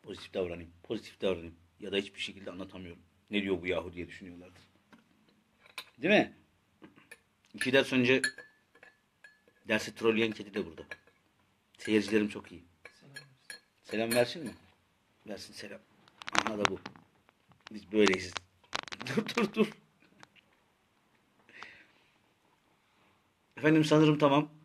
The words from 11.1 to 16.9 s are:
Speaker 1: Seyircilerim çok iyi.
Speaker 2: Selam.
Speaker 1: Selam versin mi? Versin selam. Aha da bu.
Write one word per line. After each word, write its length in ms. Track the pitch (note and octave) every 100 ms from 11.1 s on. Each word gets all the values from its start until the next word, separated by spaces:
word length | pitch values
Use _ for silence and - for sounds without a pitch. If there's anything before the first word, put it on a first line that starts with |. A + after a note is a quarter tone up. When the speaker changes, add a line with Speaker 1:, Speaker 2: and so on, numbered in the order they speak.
| _ _ _ _ _ _ _
Speaker 1:
Seyircilerim 520 | - G#2+ G2+ A2 G#2+
çok 220 | G#2 -
iyi. 120 | F2 - _ - _
Speaker 2:
Selam. 160 | C#3 - - _ _ - _ _
Speaker 1:
Selam 280 | - G#2+ A2+
versin 320 | A#2+ A#2+ F3+
mi? 80 | B2+ F#2+ _ _ _ _ _ _ A2
Versin 260 | G2 -
selam. 260 | - G#2 G2+ _ _ _ _ -
Aha 260 | - A#2 G#2+
da 80 | G2+
bu. 140 | F#2 -